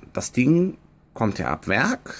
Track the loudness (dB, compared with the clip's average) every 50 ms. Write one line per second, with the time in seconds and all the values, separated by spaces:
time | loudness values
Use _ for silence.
0 | -14 -12 -10 -8 -8 -4 0 2 4 4 4 4 4 0 -2 -8 -18 _ _ _
1 | _ _ -6 -2 -2 -2 -2 -2 -4 -4 -4 -4 -2 0 0 2 2 0 -2 -4
2 | -8 -14 -16